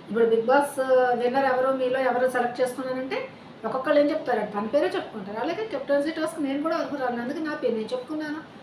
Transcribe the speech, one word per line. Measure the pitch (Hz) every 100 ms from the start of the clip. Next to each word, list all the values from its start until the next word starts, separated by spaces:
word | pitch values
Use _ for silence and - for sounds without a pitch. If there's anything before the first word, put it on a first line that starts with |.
ఇప్పుడు | - 214
Bigg | 226 220 226
Boss | 277 - - 262 254 254 240
విన్నర్ | 240 269 269
ఎవరు, | 254 262 262
మీలో | 254 262
ఎవరు | 254 240 254
సెలెక్ట్ | 254 240 -
చేసుకున్నానంటే | 254 - 262 254 262 466 523 - - -
ఒక్కొక్కళ్ళు | 220 254 277 294
ఏం | 294
చెప్తారు, | 320 262 220 202
తన | 202 220
పేరే | 285 359
చెప్పుకుంటారు. | 370 - 220 190 214
అలాగే | 277 339 440
కెప్టెన్సీ | 269 269 285 302
టాస్క్ | 320 311 -
నేను | 277 277
కూడా | 320 330
అర్హురాలు, | - 285 247 233
అందుకే | 240 311
నా | 311
పేరు | - 247
నేను | 220 214
చెప్పుకున్నాను | 254 - 311 302 311 - -